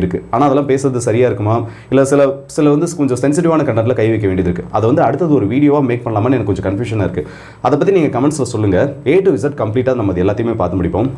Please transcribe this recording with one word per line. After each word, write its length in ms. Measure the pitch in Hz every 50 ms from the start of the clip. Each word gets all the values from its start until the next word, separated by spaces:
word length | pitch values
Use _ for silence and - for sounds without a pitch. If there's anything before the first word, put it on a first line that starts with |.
இருக்கு. 180 | 92 85 90 - - - 113
ஆனா 80 | 120 147 143
அதெல்லாம் 200 | 131 - - -
பேசுறது 300 | 131 139 139 135 123 117 110
சரியா 200 | 117 107 120 127 120
இருக்குமா? 240 | 101 104 104 107 117 123 110 - - - - -
இல்ல 100 | 131 135 135 135
சில, 160 | 147 143 139 139 135 139 - - -
சில 160 | 165 151 147 147
வந்து 120 | 151 175 170 170 151
கொஞ்சம் 200 | 143 131 127 120
சென்சிட்டிவான 420 | 135 143 147 180 170 165 160 156 151 135
கண்டென்ட்ல 260 | 110 - 107 120 127 117
கை 60 | 107 110
வைக்க 140 | 113 107 104 95
வேண்டியது 200 | 92 92 87 87
இருக்கு. 140 | 85 87 - - - 107
அதை 60 | 110 113
வந்து 120 | 147 170 143
அடுத்தது 260 | 117 - - 180 156 147 127
ஒரு 80 | 101 95
வீடியோவா 280 | 120 143 147 143 143 151 135 120
மேக் 120 | 123 120 -
பண்ணலாமான்னு 300 | 117 110 104 107 127 139 123
எனக்கு 120 | 104 104
கொஞ்சம் 160 | 95 - 101
கன்ஃபியூஷனா 400 | 95 98 104 123 110 113 107 92 82
இருக்கு. 140 | 87 - 73 - - - - - - - - 127
அதை 100 | 143 143
பத்தி 140 | 180 190 202 180
நீங்க 120 | 151 135 -
கமெண்ட்ஸ்ல 300 | 123 135 151 147 - 123 - -
சொல்லுங்க. 240 | 107 107 101 90 95 - - - - - 120
A 40 | 165 196 190 196
to 40 | 143 - -
Z 80 | 147 - -
கம்ப்ளீட்டா 320 | 113 107 107 127 113 131 127 117
நம்ம 140 | 101 98 90
அது 60 | 87 90
எல்லாத்தையுமே 320 | 101 104 - 113 117 110 110
பார்த்து 180 | 90 85 90 95
முடிப்போம். 280 | 85 87 87 95 123 135 -